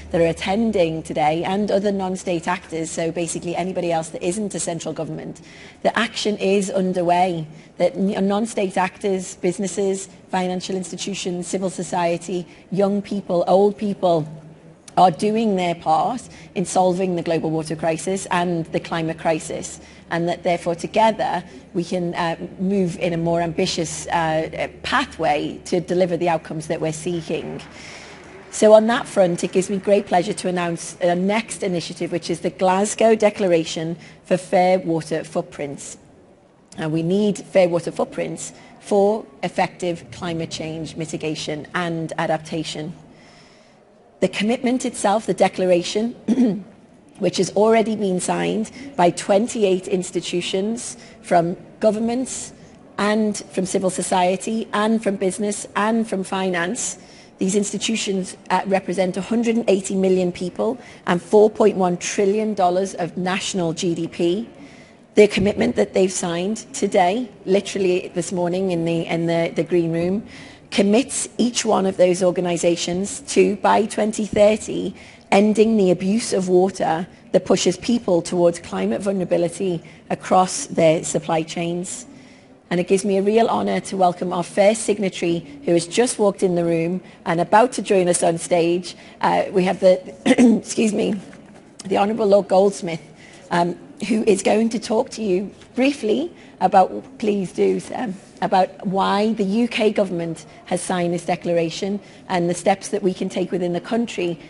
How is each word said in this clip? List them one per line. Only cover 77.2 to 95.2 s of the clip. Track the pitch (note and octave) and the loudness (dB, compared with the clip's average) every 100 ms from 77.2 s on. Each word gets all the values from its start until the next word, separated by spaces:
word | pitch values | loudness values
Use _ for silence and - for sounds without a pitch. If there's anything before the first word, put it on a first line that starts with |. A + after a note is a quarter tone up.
| - | 0
that | F#3 | 0
pushes | - F#3+ F#3 F3 | 2 2 2 0
people | - A#3 - F3 | 0 -2 2 0
towards | E3+ F3+ E3+ E3+ | 2 2 2 2
climate | - F#3+ F#3+ A3+ | -6 -4 -2 -2
vulnerability | G3 G3 E3+ E3+ E3+ - F#3+ E3+ - - - | -2 -2 0 0 0 -2 -4 -4 -8 -16 -8
across | F#3+ - F#3+ F#3 - - | -6 2 2 2 -2 -6
their | - E3 E3 | 2 4 4
supply | D#3+ E3+ - E3 | 0 -4 -2 -2
chains. | E3 - E3+ F3 F#3 - - - - - - - - | -2 -6 -4 -4 -6 -12 -16 -20 -20 -20 -20 -18 -4
And | F3 | -2
it | F3 | 2
gives | F#3+ | 2
me | G#3 G3 | 2 0
a | |
real | G3+ A3 A3+ | 4 4 4
honour | G3+ G3+ F#3+ | 2 0 -2
to | - F#3+ | -4 2
welcome | F3+ F3 F#3 | 2 2 -4
our | F3+ | -4
first | E3 - G3+ A3 | -2 4 4 4
signatory, | - G#3 F#3+ - F3 E3+ - - | 0 0 0 -2 -2 -2 -4 -8
who | - | 2
has | E3+ E3+ | 2 2
just | - B3 - | 0 0 4
walked | G#3 G3 | 2 2
in | G3 | 0
the | F3 | 2
room | E3+ E3 E3 F3+ - - - | 2 0 0 -4 -8 -12 -2
and | E3+ | 0
about | E3 G#3+ A#3+ | 4 4 4
to | - | 0
join | G3 G3+ F3+ | 2 2 4
us | F3 | 2
on | F3+ E3+ | 2 0
stage. | - F3 E3+ F3 F3 - - - | 0 2 2 0 -4 -14 -18 -2
Uh, | F#3 F3 - | 0 2 0
we | G3 | 0
have | F3+ F#3 | 0 4
the, | F#3+ F#3 - - | 4 4 0 -4
<clears throat> | - B3+ A#3+ G3 | 2 6 6 6
excuse | - - A3+ | 0 0 0
me, | G#3 F#3+ G3 - - - - - - | 0 -2 -2 -8 -20 -20 -20 -20 -14
the | F#3+ G3 | -2 0
Honourable | G3+ A3+ G#3 | 0 2 4
Lord | G3+ F#3+ | 4 6
Goldsmith, | F#3+ G3+ G3 F3+ D#3+ - - - - - | 4 4 2 -6 -8 -10 -20 -20 -18 -4
um, | E3+ F3 - - - F#3+ | 0 0 -2 -12 -10 -2
who | A3 | 0
is | A3+ F#3 | 4 2
going | A#3 G#3 A3+ | 4 2 2
to | A3+ | -2
talk | - A3 C4 | -2 -2 -2
to | - | -4